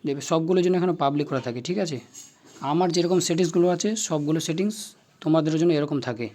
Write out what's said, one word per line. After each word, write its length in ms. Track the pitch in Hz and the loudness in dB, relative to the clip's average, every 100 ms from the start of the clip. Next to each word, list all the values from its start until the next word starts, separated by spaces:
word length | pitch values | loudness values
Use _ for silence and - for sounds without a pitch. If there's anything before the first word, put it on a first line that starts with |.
| 143 | -4
দেবে, 140 | 139 | -6
সবগুলোর 420 | - 165 160 185 | 0 0 2 2
জন্য 120 | 180 185 | 2 2
এখানে 160 | 180 | 0
পাবলিক 340 | 160 139 147 147 | 0 0 0 -2
করা 120 | 135 | -4
থাকে, 200 | 123 120 | -4 -8
ঠিক 180 | 131 190 | -6 -4
আছে? 220 | 180 131 - - - _ - - | -4 -6 -10 -20 -20 _ -20 -8
আমার 280 | 135 156 180 | -2 0 2
যেরকম 260 | 165 170 180 | 2 2 2
সেটিংসগুলো 460 | 170 170 175 175 175 | 2 0 2 4 2
আছে 280 | 175 208 220 | 2 -2 -4
সবগুলো 420 | - 156 147 160 | -2 -2 0 -2
সেটিংস 360 | 160 160 202 214 - - _ _ | -2 -2 -2 -4 -14 -20 _ _
তোমাদের 380 | 156 160 156 156 | 2 4 4 2
জন্য 120 | 175 | 4
এরকম 280 | 151 147 143 | 2 0 -2
থাকে। 260 | 123 117 113 | -4 -6 -8